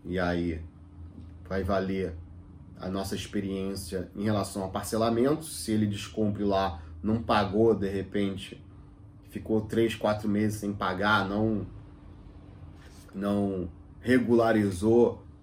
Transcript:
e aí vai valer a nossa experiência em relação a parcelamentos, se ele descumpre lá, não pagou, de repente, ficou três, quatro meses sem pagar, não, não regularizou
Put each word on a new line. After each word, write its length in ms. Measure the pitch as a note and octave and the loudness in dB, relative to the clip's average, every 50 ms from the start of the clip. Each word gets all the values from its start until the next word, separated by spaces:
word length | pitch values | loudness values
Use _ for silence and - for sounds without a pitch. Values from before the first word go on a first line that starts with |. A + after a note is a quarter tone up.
| - | -8
e 160 | - F2+ F#2 | -4 -2 0
aí 420 | F2+ F2 F2 F2 F2 E2+ D#2+ D#2+ E2 - - - - - - - - - - - - - - - - - | 0 0 0 0 0 -2 -4 -6 -8 -12 -16 -20 -20 -20 -18 -16 -16 -16 -16 -16 -16 -16 -18 -16 -10 -6
vai 160 | F#2 G2 F#2 | -4 -2 0
valer 500 | E2+ G2 F#2+ F#2+ F#2+ F#2+ F#2+ F#2 F2 E2+ - - - - - - - - - - - - - | 2 2 2 2 0 0 -2 -2 -4 -4 -8 -14 -16 -16 -18 -18 -18 -18 -20 -18 -18 -14 -10
a 100 | F#2 F#2+ | -8 -4
nossa 260 | F#2+ F#2+ F#2+ - - | -4 -4 -4 -4 -6
experiência 960 | G2 - - - G#2 G2 F#2+ F#2+ F#2+ F#2+ G2 G2 G2 G2 - G2 F#2 E2+ F2 - | -6 -6 -4 -4 -4 -2 -2 -4 -4 -4 -4 -6 -6 -8 -6 -6 -6 -6 -6 -6
em 80 | F#2+ G2+ | -4 0
relação 400 | G#2+ G#2 G2+ F#2+ F#2+ - G2+ F#2+ | 0 0 0 0 -2 -4 -6 -6
a 40 | F#2 | -4
parcelamentos, 840 | - G2+ - - - G#2+ A2+ A#2 A#2 A2+ B2 C#3 D#3 D#3 - - - - - | -4 -6 -4 -2 0 2 2 2 4 4 4 4 2 0 -2 -8 -10 -8 -2
se 60 | - | 0
ele 160 | A2 A2 G#2+ | 2 2 2
descumpre 560 | G2+ G2+ - - - - A2 G#2+ G#2 G2+ G2+ | 2 0 -4 -6 -6 -2 0 0 0 0 0
lá, 400 | G#2 G2+ G2 F#2+ G2 F#2 E2 - - - - - | 2 2 2 2 2 0 -2 -6 -12 -14 -12 -6
não 200 | - G#2 A2+ A#2 | -2 0 0 0
pagou, 520 | A2+ - A#2 G#2+ G2+ F#2+ F#2+ G#2+ A2+ A2+ G#2+ | 2 2 2 2 2 2 4 4 6 6 6
de 120 | F#2+ G2+ | 4 2
repente, 760 | F#2+ G2+ G2 F2+ - - G2+ G2+ F#2+ G2 F#2+ - - - - - - - - - - - - - - - - - - | -2 -2 -4 -4 -2 -2 0 0 0 -2 -6 -10 -12 -14 -16 -18 -20 -20 -20 -20 -20 -20 -20 -20 -20 -20 -20 -18 -12
ficou 320 | - G#2 - - A2 G#2+ | -12 -8 -2 0 0 0
três, 340 | G#2+ - - A2+ A#2 A2+ A2 | 0 2 2 2 2 2 2
quatro 320 | - - G#2+ G#2+ G#2 G#2+ | 0 0 0 0 0 0
meses 340 | G#2+ G2+ G#2 G#2+ G#2+ G#2 - | 0 2 2 2 0 0 -2
sem 120 | G#2 G2+ | -4 -4
pagar, 560 | G2+ - G2+ F#2 F#2 F#2 G2 G#2 G#2+ G2+ G2 F#2+ | -4 -2 -2 -2 -2 0 2 4 4 4 2 2
não, 380 | G2+ G#2 A2 A2 A2 G2+ F2+ F2 - - - - - - - - - - - - - - - - - - - - - - - - - - - - - | 0 0 2 2 0 0 -4 -6 -10 -16 -18 -18 -20 -20 -20 -20 -20 -20 -20 -20 -20 -20 -20 -20 -20 -18 -18 -18 -18 -18 -20 -20 -20 -20 -18 -12 -8
não 540 | G2 G2+ G2+ G2+ G2+ G2+ G2 F#2+ F#2 F2 E2+ - - - - - - | -4 -2 0 2 2 2 0 -2 -2 -4 -6 -8 -14 -20 -20 -16 -6
regularizou 1200 | - A#2 B2+ C3 A2+ G#2 A#2+ A#2 A2+ A2+ A2 G#2+ G#2 G2 F#2 F2 G#2 A2 A#2 A#2+ A#2 G2+ - - - - - - | 2 4 4 4 6 6 4 6 6 6 4 4 4 2 0 2 4 6 6 8 6 6 4 -2 -14 -20 -20 -20